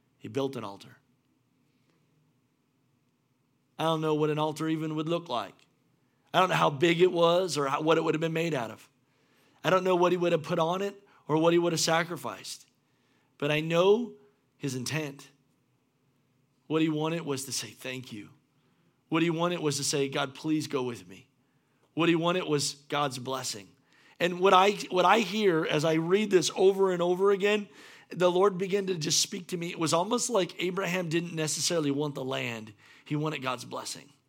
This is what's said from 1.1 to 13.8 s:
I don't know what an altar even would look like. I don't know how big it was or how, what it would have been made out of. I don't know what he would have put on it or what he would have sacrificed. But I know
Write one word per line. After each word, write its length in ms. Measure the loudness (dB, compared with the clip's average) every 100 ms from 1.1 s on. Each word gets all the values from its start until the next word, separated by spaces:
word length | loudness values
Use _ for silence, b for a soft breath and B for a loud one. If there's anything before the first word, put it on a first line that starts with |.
| _ _ _ _ _ _ _ _ _ _ _ _ _ _ _ _ _ _ _ _ _ _ _ _ _ _ -4
I 60 |
don't 180 | -2 0
know 120 | 0
what 140 | 0 0
an 100 | 0
altar 300 | -2 -2 -4
even 280 | -4 -4 -4
would 120 | -4
look 220 | -4 -4
like. 240 | -6 -8 -12 _ _ _ _ _ _ _
I 60 | 2
don't 100 | 4
know 60 | 4
how 120 | 2
big 320 | 2 2 4
it 100 | 4
was 460 | 4 4 4 0 -2
or 120 | -2
how, 120 | 0
what 160 | 2 2
it 80 |
would 100 | 2
have 60 | 0
been 140 | -2
made 180 | -2 -2
out 180 | -4 -6
of. 160 | -10 -20 _ _ b b b b b
I 60 | 0
don't 120 | 2
know 140 | 4 4
what 160 | 4
he 60 | 2
would 140 | 2
have 100 | 0
put 160 | 0 -2
on 240 | 0 -2
it 120 | -4 -8 -20 b b
or 120 | 2
what 160 | 4
he 40 | 4
would 140 | 2
have 80 | 0
sacrificed. 840 | 2 0 0 -6 -10 -12 -14 -16 _ _ _ _ _ _ _ -8
But 120 | -2
I 100 | -2
know 520 | 0 4